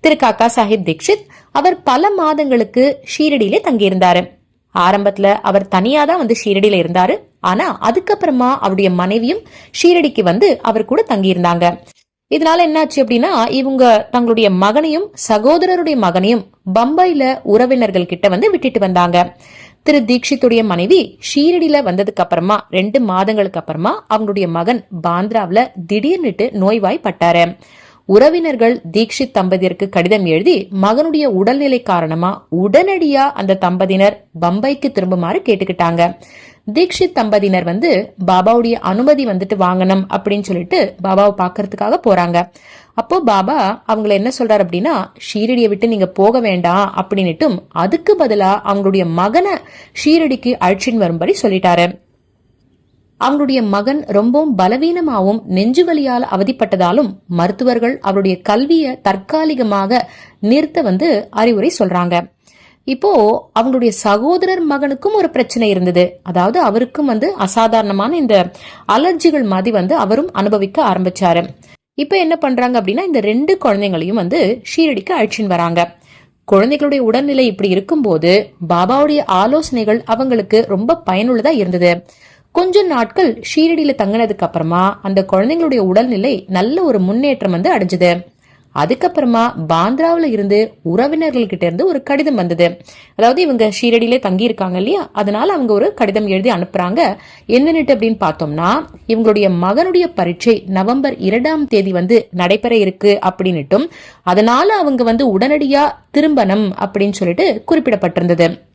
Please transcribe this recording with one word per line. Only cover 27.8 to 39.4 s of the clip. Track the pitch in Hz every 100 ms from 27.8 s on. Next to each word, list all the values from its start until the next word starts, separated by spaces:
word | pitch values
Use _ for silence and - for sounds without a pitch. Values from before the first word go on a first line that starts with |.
| - _
உறவினர்கள் | - 196 277 339 330 254 226 247 165
தீக்ஷித் | 180 220 - 254
தம்பதியருக்கு | 214 185 185 185 175 196
கடிதம் | 190 175 214
எழுதி, | 180 160 240 294 - 190
மகனுடைய | 196 233 320 302
உடல்நிலை | 294 185 202 277 285 254
காரணமா | 240 180 160 160 180 - _ 165
உடனடியா | 196 262 381 381 311
அந்த | 277 277 277 196 190
தம்பதியினர் | 185 180 185 190 196 202 _ 160
பம்பாய்க்கு | 175 190 254 277 277
திரும்புமாறு | - 185 180 185 226 381
கேட்டுக்கிட்டாங்க. | 196 185 175 170 170 170 180 - - - _ -
தீக்ஷித் | 214 359 - 359
தம்பதியினர் | 359 220 208 196 185
வந்து | 170 180 330 202 208 - 185
பாபாவுடைய | 185 190 240 233
அனுமதி | 233 180 190 262 294 254
வந்துட்டு | 185